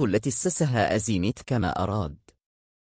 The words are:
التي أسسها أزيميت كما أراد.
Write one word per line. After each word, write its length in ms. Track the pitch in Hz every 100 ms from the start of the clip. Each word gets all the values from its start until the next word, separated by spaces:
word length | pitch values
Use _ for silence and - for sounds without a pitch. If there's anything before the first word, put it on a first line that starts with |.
التي 280 | 131 98 123
أسسها 680 | 123 185 - 156 120 98 107
أزيميت 460 | 104 98 90 -
كما 420 | - 123 90 -
أراد. 340 | 95 104 85 73 _ - _ _ _ _